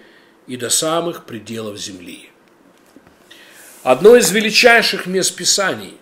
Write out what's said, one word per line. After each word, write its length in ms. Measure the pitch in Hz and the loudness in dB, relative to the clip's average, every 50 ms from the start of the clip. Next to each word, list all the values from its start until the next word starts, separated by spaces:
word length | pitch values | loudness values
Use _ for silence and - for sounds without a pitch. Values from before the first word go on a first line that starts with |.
| - _ _ _ _ _ _ _ _ - | -20 _ _ _ _ _ _ _ _ -16
и 80 | 127 | -12
до 140 | 123 120 113 | -10 -6 -4
самых 540 | - - 160 160 160 170 170 175 160 - - | -4 -2 -2 -2 -2 -4 -4 -6 -8 -10 -14
пределов 540 | - 120 113 104 104 113 113 110 107 101 98 | -16 -16 -16 -14 -12 -12 -12 -12 -12 -12 -12
земли». 520 | 92 107 98 90 87 82 76 - - - _ _ _ _ _ _ _ _ _ _ _ _ _ - _ _ _ _ _ _ - - - - - - - - - - - | -14 -14 -16 -16 -18 -20 -20 -20 -20 -20 _ _ _ _ _ _ _ _ _ _ _ _ _ -20 _ _ _ _ _ _ -20 -20 -20 -20 -20 -20 -20 -20 -20 -6 -2
Одно 320 | 131 131 131 165 208 240 | 0 0 4 6 8 8
из 160 | 247 214 175 180 | 8 6 2 0
величайших 720 | 220 214 220 - - - 240 233 226 196 - - 185 - | -2 -2 0 0 4 4 6 6 4 2 0 -4 -4 -6
мест 300 | 180 185 190 175 - - | -4 -4 -2 -2 -2 -4
Писаний, 580 | - 180 165 - - 196 185 139 107 98 90 - - | -4 -4 -2 -2 -2 -2 -4 -4 -6 -10 -14 -18 -20